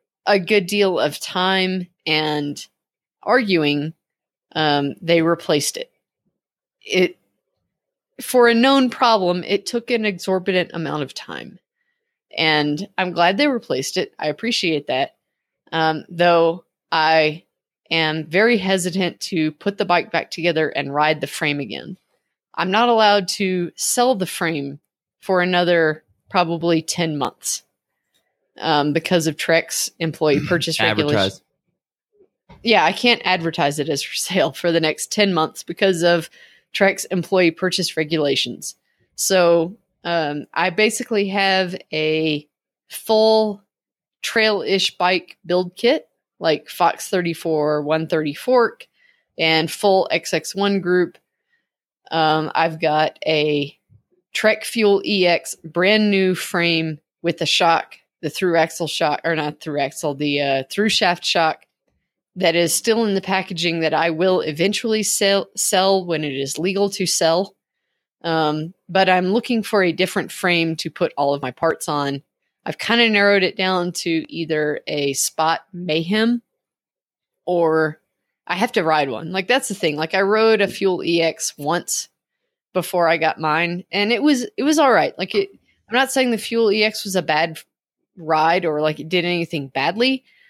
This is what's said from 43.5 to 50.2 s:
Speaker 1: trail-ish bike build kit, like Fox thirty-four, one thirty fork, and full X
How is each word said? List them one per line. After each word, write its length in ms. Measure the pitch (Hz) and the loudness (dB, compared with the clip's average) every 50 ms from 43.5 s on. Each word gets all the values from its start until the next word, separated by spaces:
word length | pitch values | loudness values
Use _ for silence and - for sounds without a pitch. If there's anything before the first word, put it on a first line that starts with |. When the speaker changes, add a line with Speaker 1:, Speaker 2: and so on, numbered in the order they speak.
| 202 202 _ _ _ _ _ _ _ _ _ _ _ _ - | -4 -8 _ _ _ _ _ _ _ _ _ _ _ _ -10
Speaker 1:
trail-ish 720 | - - 233 220 220 214 196 135 - - 190 - - - _ | -4 0 2 2 2 2 0 0 0 0 0 0 -2 -4 _
bike 400 | 180 180 190 175 170 - - _ _ | 0 0 0 0 -4 -8 -20 _ _
build 280 | 165 175 180 185 180 - | -2 0 0 0 -2 -6
kit, 320 | - - 233 294 320 - _ _ _ _ _ _ _ | -2 0 2 2 0 -2 _ _ _ _ _ _ _
like 300 | - - - - - - | 0 0 0 0 -2 -12
Fox 400 | - - 180 175 - - - - | -4 0 0 0 0 -2 -6 -4
thirty-four, 760 | - 185 175 170 165 - - 165 160 151 147 151 151 151 147 | -4 -2 -2 -2 -6 -4 -4 -2 0 0 0 0 0 -2 -2
one 240 | 147 156 160 160 | -2 -2 -2 -2
thirty 280 | 156 - 160 151 147 143 | -2 -2 -2 -2 -2 -6
fork, 520 | - - - 254 247 233 - - _ - _ _ _ _ _ _ _ _ _ _ - | -6 -2 2 2 4 4 2 -2 _ -20 _ _ _ _ _ _ _ _ _ _ -2
and 320 | 170 160 160 160 160 160 | 2 2 2 2 2 -2
full 380 | - - - 202 190 190 180 - | -4 0 2 2 4 4 2 0
X 220 | - 175 | -2 -4